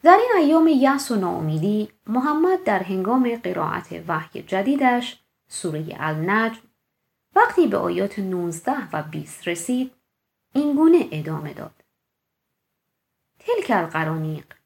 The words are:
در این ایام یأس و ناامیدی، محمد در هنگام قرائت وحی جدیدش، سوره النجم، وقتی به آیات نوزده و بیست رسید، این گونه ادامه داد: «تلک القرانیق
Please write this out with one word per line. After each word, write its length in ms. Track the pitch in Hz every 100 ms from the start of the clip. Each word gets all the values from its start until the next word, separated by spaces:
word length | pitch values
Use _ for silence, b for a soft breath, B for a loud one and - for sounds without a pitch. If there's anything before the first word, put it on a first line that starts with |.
در 140 | 320 392
این 140 | 494 415
ایام 300 | 294 320 320
یأس 440 | 277 262 277 -
و 40 |
ناامیدی، 760 | 220 180 175 156 156 185 214 214 _ -
محمد 560 | 240 285 302 349 370
در 200 | 370 196
هنگام 520 | 185 190 185 254 247
قرائت 680 | 233 180 175 156 - - 170 165
وحی 360 | 156 160 -
جدیدش، 800 | - 190 208 277 262 240 247 - _ _ _
سوره 480 | - 175 151 160 -
النجم، 640 | 156 156 170 214 226 226 _ _ _ _ _ _ _
وقتی 320 | 392 480 381 277
به 100 | 196
آیات 420 | 180 175 202 208
نوزده 720 | 190 180 175 165 - 277 190
و 120 | 156
بیست 440 | 156 160 147 - -
رسید، 460 | 175 - 254 262 _ _ _ _ _ _
این 220 | 269 294
گونه 340 | 285 320 339 -
ادامه 420 | 156 156 151 147
داد: 300 | - - _ _ _ _ _ _ _ _ _ _ _ _ _ _ _ _ _
«تلک 260 | - 466 -
القرانیق 760 | 208 165 160 156 160 156 151 - -